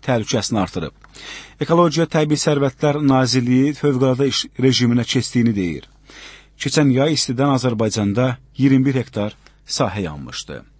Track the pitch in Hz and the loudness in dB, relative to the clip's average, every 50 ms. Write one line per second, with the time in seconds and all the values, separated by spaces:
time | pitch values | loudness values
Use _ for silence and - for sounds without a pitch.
0 | - - 127 117 104 - - 117 101 - 120 107 95 - - 90 80 69 - _ | -2 -2 -2 -2 -2 -2 -4 -4 -2 -2 -2 -2 -2 -2 -4 -8 -8 -8 -12 _
1 | - _ - - - - - - - - - _ 151 - 165 170 175 170 139 160 | -20 _ -20 -20 -20 -18 -18 -18 -18 -20 -8 _ -2 0 2 4 4 2 2 0
2 | 165 156 - 165 156 151 151 143 - 160 151 143 139 135 - _ - 147 143 147 | -2 0 0 -2 0 0 0 0 0 0 0 2 0 -2 -2 _ -2 0 0 2
3 | 151 139 135 131 131 120 120 131 120 120 127 127 135 147 147 - - 147 135 123 | 2 2 4 4 2 2 0 0 2 2 2 4 2 2 0 0 -2 0 0 2
4 | 135 131 127 120 139 135 120 - - - _ - 127 131 127 - 123 120 120 123 | 2 0 2 2 0 0 0 -4 -8 -8 _ 0 2 2 4 4 2 2 2 2
5 | 117 - - 127 113 - - 123 117 117 107 98 92 87 78 67 - _ _ _ | 0 0 -2 -2 -2 0 0 2 2 2 0 0 -2 -4 -4 -8 -12 _ _ _
6 | _ _ - - - - - - - _ _ _ - 143 - 165 151 139 127 127 | _ _ -20 -20 -20 -20 -20 -20 -20 _ _ _ -6 -2 2 2 4 4 4 2
7 | 139 160 156 131 - - 127 117 139 143 139 127 - 127 117 107 113 110 - 113 | 2 2 0 0 -2 -2 -2 0 0 0 0 2 0 -2 0 0 -2 -2 0 0
8 | 104 101 98 117 127 127 120 - - - _ - 131 139 135 131 131 143 131 127 | -2 0 0 0 0 -2 -2 -6 -10 -20 _ 0 2 4 4 4 2 2 0 -2
9 | 117 - - 110 104 107 - - _ - _ _ _ - - - 131 104 90 107 | -4 -4 -6 -6 -6 -6 -8 -12 _ -20 _ _ _ -10 -4 -2 -2 -2 -2 -4
10 | 95 82 76 71 67 60 - - - - 73 62 - _ _ | -6 -6 -8 -10 -14 -14 -14 -14 -14 -12 -14 -16 -16 _ _